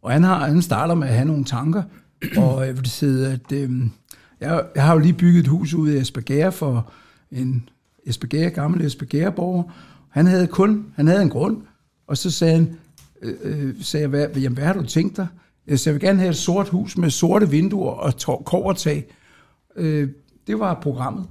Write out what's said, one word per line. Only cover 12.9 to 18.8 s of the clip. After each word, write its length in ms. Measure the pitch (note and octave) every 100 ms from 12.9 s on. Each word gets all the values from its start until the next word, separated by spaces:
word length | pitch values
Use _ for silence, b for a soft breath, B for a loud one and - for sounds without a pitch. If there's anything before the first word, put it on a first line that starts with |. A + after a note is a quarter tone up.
| _ - _
øh, 120 | A2+ -
øh, 300 | - D3+ C#3 -
sagde 200 | F3 D#3
jeg, 80 | D3
"Hvad, 180 | C#3+ D3 C#3
jamen, 120 | C3+ B2
hvad 80 | D3+
har 80 |
du 120 | G3 C3
tænkt 320 | - G3+ -
dig?" 100 | F3+ - b b -
Jeg 120 | C#3
sagde, 140 | D#3+ D3
"Jeg 60 |
vil 60 | F#3+
gerne 100 | G3
have 100 | F#3
et 60 | D#3+
sort 320 | - F3+ D3
hus 280 | F3 G#3 -
med 120 | E3+
sorte 400 | - E3+ G3 G3+
vinduer 420 | D3 F#3 G3+ B2+
og 260 | - D3+ B2+
tår-, 260 | - C3 -
kobbertag." 600 | F3 - F#3